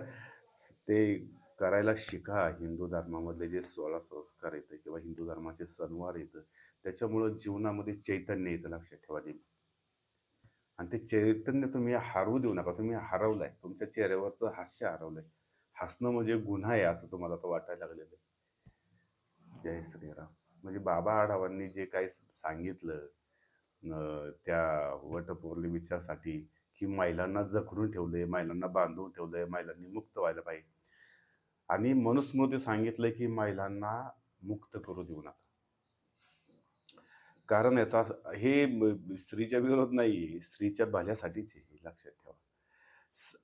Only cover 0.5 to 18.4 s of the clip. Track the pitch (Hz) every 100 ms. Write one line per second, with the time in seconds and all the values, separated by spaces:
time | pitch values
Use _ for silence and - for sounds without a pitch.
0.5 | - - - - 107 107 95 - - -
1.5 | - 92 101 107 110 - 90 101 101 85
2.5 | 85 82 82 87 85 82 82 85 82 85
3.5 | 90 - 85 78 82 - 76 73 _ 85
4.5 | 76 - 76 80 80 82 82 82 80 80
5.5 | 80 85 - 80 82 90 85 73 78 78
6.5 | _ - _ 95 92 113 110 110 107 104
7.5 | 101 107 104 101 104 - 95 90 98 92
8.5 | 85 78 82 85 - - 76 76 73 _
9.5 | _ _ _ _ _ _ _ _ _ _
10.5 | _ _ - 85 117 - 110 107 110 -
11.5 | 135 135 131 120 120 - 95 98 127 120
12.5 | 92 87 87 110 113 90 92 110 107 73
13.5 | - 92 - 104 - 101 95 98 - 113
14.5 | 92 - - 107 80 80 80 78 _ _
15.5 | _ _ - - - 123 120 110 117 101
16.5 | 98 110 117 87 85 82 87 87 85 90
17.5 | 82 87 87 82 82 80 - _ _